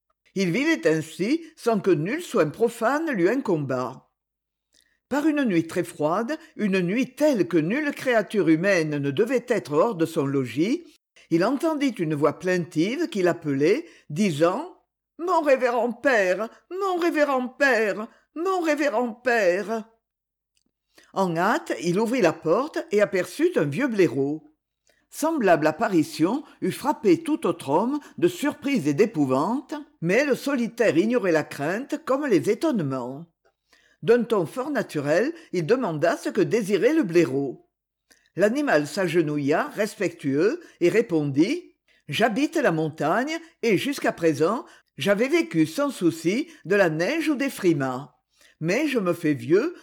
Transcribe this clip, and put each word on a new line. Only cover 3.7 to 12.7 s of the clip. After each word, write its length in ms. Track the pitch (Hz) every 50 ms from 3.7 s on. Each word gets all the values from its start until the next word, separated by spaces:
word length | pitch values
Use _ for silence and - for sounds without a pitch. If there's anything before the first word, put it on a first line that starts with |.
| 131 123 127 117 120 - - _ _ _ _ _ _ _ _ _ _ _ _ _ _ _ _ _ _ _ _ -
Par 180 | 247 294 294
une 180 | 320 294 294 269
nuit 220 | 220 175 165 165
très 180 | - - 185 165
froide, 520 | - - - 147 151 170 208 240 247 311 - - - _
une 240 | - 214 190 190 190
nuit 340 | 175 170 208 262 254 247 -
telle 340 | - 294 311 269 196 165 -
que 80 | 175
nulle 360 | 160 151 175 233 302 302 285
créature 560 | 285 - - 262 240 220 - - - 202 160 160
humaine 500 | 160 156 180 202 190 170 156 151 147 143
ne 120 | 139 143
devait 360 | 135 156 214 226 269 240 240 -
être 240 | 226 196 - 139
hors 220 | 147 151 202 240 202
de 100 | 160 160
son 220 | 160 - 165 139
logis, 580 | 139 139 139 127 113 107 139 175 220 294 359 - - _ _ _ _ _ - - -
il 140 | 160 165 185
entendit 500 | 233 285 240 330 320 311 269 285 262 214 -
une 160 | 165 156 156
voix 240 | 139 156 147 - -
plaintive 680 | 175 185 185 180 160 -